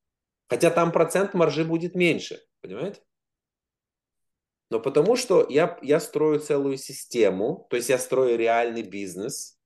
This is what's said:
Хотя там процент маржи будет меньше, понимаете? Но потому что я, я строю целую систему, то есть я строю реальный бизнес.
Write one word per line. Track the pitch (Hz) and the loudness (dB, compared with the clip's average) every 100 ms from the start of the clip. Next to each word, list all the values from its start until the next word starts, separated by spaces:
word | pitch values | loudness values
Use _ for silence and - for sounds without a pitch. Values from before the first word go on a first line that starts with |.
| _ _ _ _ _ | _ _ _ _ _
Хотя | 120 165 | 0 2
там | 170 170 | 2 2
процент | 170 160 185 196 | 2 2 0 0
маржи | 185 156 143 | 2 0 0
будет | 165 165 175 180 | -2 -2 -4 0
меньше, | 175 107 - - _ _ | 2 0 -4 -14 _ _
понимаете? | 90 101 180 - _ _ _ _ _ _ _ _ _ _ _ _ _ _ _ _ _ | -14 -10 -10 -12 _ _ _ _ _ _ _ _ _ _ _ _ _ _ _ _ _
Но | 113 | -4
потому | 131 143 180 247 | 0 2 4 2
что | - 170 - | 2 2 4
я, | 135 190 - | 2 0 0
я | 135 156 | 0 0
строю | 160 147 156 147 | 0 0 2 0
целую | 151 143 139 135 | 0 -2 -2 -4
систему, | - 135 - 120 98 95 117 180 - | -8 -16 -6 2 2 2 -2 -4 -6
то | 123 | -4
есть | 117 | 0
я | 127 | 0
строю | - 131 127 117 | 0 2 2 2
реальный | 113 117 120 117 | 2 2 0 -4
бизнес. | 104 98 95 87 117 - - _ | -8 -10 -10 -8 -8 -8 -14 _